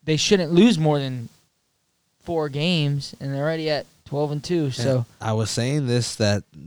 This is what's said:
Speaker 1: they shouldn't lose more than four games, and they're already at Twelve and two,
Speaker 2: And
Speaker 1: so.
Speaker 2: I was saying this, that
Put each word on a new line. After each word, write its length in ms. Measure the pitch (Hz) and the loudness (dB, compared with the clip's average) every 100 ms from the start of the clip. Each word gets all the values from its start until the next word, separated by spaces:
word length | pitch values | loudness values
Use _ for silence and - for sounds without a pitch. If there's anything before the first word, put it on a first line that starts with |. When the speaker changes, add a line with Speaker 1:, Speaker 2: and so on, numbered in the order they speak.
Speaker 1:
they 120 | - 151 | -2 0
shouldn't 340 | - 202 156 | 2 2 4
lose 260 | 170 233 165 | 6 6 6
more 200 | 156 147 | 2 2
than 300 | 135 127 117 _ _ _ _ _ _ _ _ _ | -2 -8 -12 _ _ _ _ _ _ _ _ _
four 260 | - 165 151 | -6 -4 -2
games, 640 | 139 170 170 143 143 - - | -2 0 2 0 -2 -6 -10
and 120 | 139 | -8
they're 80 | 139 | -4
already 280 | 151 160 156 | -2 -2 -2
at 160 | 143 - _ - | -4 -6 _ -8
Twelve 200 | 139 147 | -4 -2
and 120 | 151 | -4
two, 200 | - 175 | -2 -2
Speaker 2:
And 100 | 143 | -2
Speaker 1:
so. 320 | 123 131 127 117 - | -2 0 0 -2 -6
Speaker 2:
I 120 | 113 | -4
was 180 | 110 107 | -2 -2
saying 360 | - 123 147 127 | -2 -2 -2 0
this, 300 | 120 113 - | 0 -2 0
that 260 | 104 101 - 73 | 0 0 -4 -20